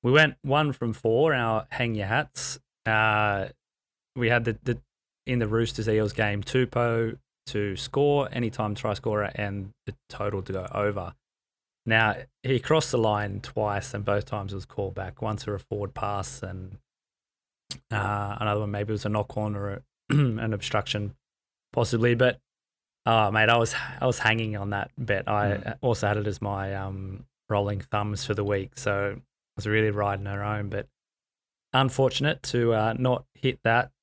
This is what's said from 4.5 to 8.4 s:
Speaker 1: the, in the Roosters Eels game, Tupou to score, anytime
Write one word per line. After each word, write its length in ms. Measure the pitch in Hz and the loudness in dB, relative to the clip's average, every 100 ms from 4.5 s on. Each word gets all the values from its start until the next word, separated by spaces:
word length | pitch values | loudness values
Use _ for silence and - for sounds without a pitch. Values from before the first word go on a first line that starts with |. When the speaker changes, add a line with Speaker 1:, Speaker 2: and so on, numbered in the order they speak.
| 110 | -4
Speaker 1:
the, 140 | 131 120 _ _ _ _ - | -4 -4 _ _ _ _ -4
in 120 | 123 | -2
the 80 | 110 | 2
Roosters 420 | 113 117 - 110 | 2 0 -2 0
Eels 240 | 107 107 | 2 2
game, 300 | - 107 101 | 0 -2 -2
Tupou 760 | 104 127 127 120 120 117 113 - _ _ - | -2 0 0 0 0 0 -2 -6 _ _ -8
to 300 | 107 101 95 | -4 -4 -4
score, 520 | - - 143 143 139 | -4 0 2 2 0
anytime 420 | - | -2